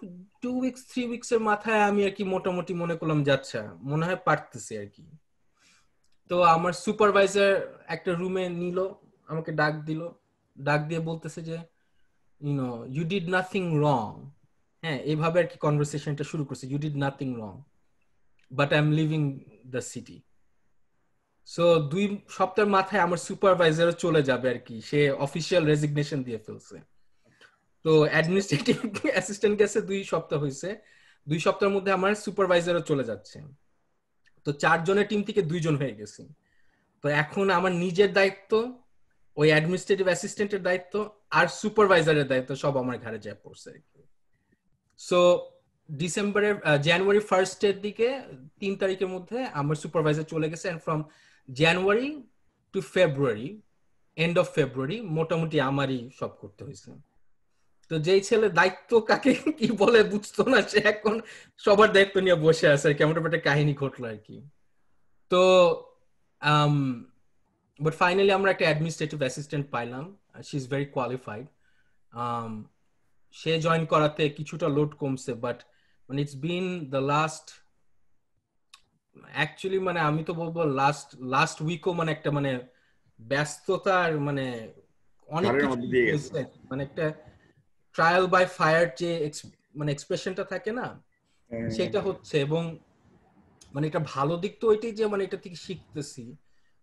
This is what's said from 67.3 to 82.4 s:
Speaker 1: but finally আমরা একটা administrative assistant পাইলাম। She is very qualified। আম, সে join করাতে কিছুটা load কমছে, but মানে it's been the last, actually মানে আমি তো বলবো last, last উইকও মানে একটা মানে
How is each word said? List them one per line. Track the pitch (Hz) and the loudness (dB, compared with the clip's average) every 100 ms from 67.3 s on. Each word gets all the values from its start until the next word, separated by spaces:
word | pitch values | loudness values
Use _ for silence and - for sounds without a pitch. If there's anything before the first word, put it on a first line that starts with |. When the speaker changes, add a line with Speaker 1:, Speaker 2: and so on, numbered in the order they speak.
| _ _ _ _ - | _ _ _ _ -4
Speaker 1:
but | 156 | -4
finally | 156 180 190 196 | 0 2 4 4
আমরা | 190 196 | 4 2
একটা | 185 170 | 2 2
administrative | 151 165 - 156 151 | 2 -2 -4 -6 -4
assistant | 127 147 143 147 139 | -4 -6 -8 -6 -6
পাইলাম। | 120 117 127 175 202 _ 120 | -8 -8 -10 -14 -18 _ -20
She | - 147 | -10 -8
is | 123 | -6
very | 139 143 139 | -6 -4 -4
qualified। | 120 123 - 107 143 _ _ _ _ _ _ | -4 -6 -10 -14 -14 _ _ _ _ _ _
আম, | 117 120 117 113 107 - _ _ _ _ _ _ | -8 -6 -6 -8 -10 -14 _ _ _ _ _ _
সে | - 160 165 | -10 -4 -2
join | 165 165 156 | 0 -2 0
করাতে | 160 151 - 151 | 2 2 0 -2
কিছুটা | 156 151 156 165 | -2 -12 -4 -2
load | 143 151 - | 0 -2 -2
কমছে, | 139 131 - | -6 -6 -8
but | 113 123 120 _ _ _ _ - | -6 -6 -8 _ _ _ _ -8
মানে | 139 | -6
it's | 143 139 | -4 -6
been | 160 180 185 180 139 | -6 -4 -4 -6 -4
the | 135 | -2
last, | 139 147 156 - - - _ _ _ _ _ _ _ _ _ _ _ _ _ _ _ - - 131 | 0 0 -2 -6 -20 -20 _ _ _ _ _ _ _ _ _ _ _ _ _ _ _ -20 -14 -6
actually | 151 - 190 190 | -6 -4 -4 -2
মানে | 185 170 | -2 -2
আমি | 151 156 | 0 -2
তো | 156 | -4
বলবো | 160 165 170 | -6 -6 -2
last, | 156 135 143 147 - 123 | -2 0 0 -2 -10 -14
last | 127 135 160 - | -4 0 0 -2
উইকও | 156 175 190 | -6 -4 -4
মানে | 170 160 | -2 -4
একটা | 151 147 | -2 -2
মানে | 143 | -2